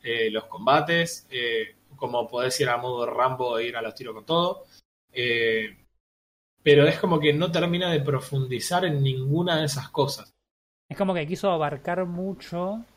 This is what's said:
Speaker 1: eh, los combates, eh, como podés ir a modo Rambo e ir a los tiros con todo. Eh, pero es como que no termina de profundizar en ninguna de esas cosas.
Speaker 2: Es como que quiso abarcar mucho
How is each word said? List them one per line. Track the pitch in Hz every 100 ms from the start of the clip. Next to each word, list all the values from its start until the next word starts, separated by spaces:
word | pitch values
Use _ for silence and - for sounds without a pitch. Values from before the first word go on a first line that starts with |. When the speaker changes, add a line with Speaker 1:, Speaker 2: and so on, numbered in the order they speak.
Speaker 1:
eh, | 120 117 110
los | 110 -
combates, | 85 117 151 151 170 165 - _
eh, | 131 120 113 107 - _ 135
como | 127 120 113
podés | 123 127 -
ir | 131
a | 120
modo | 123 123 117
Rambo | 117 127 127 123 117
e | 117
ir | 120
a |
los | 113
tiros | - 120
con | 107
todo. | 107 165 175 - - - _ _ _
Eh, | - 120 117 113 110 110 - _ _ _ _ _ _ _ _
pero | 151 143 151
es | 165
como | 190 160
que | 147
no | 147 175
termina | 170 170 175 180
de | 160
profundizar | 139 131 - 139 127 120 - 180
en | 180 147
ninguna | 135 131 135 156 180 156
de | 151
esas | 143 -
cosas. | - 135 - - _ _ _ _ _ _
Speaker 2:
Es | 143
como | 190
que | 175 151
quiso | 185 202
abarcar | 170 147 143 - 175 180
mucho | 175 190 185 - 170 180 220 233